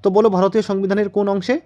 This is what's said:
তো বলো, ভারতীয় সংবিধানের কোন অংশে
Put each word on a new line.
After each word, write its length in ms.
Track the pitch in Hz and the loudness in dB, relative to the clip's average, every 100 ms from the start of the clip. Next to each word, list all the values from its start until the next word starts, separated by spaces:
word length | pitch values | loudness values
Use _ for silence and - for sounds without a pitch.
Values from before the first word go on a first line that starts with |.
তো 40 | 202 | 2
বলো, 180 | 196 220 | 2 2
ভারতীয় 340 | 185 190 220 208 | 2 2 0 -2
সংবিধানের 400 | 196 196 202 202 | -4 -2 -2 -2
কোন 180 | 202 202 | -2 -2
অংশে 280 | 196 180 285 | -2 -2 -4